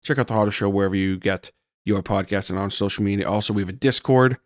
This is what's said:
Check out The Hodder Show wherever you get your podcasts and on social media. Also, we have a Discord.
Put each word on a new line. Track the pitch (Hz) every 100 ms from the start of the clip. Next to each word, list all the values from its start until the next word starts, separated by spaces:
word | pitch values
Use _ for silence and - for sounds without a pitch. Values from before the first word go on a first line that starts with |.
Check | - 139
out | 120
The |
Hodder | 110 104
Show | - 101
wherever | 101 98 95
you | 95 95
get | 98 95 - _ _ _
your | - 101
podcasts | 87 101 95 101 -
and | 92
on | 98
social | - 101 -
media. | 101 101 98
Also, | 104 104
we | 104
have | 95
a |
Discord. | 95 135 127 - 131 127 127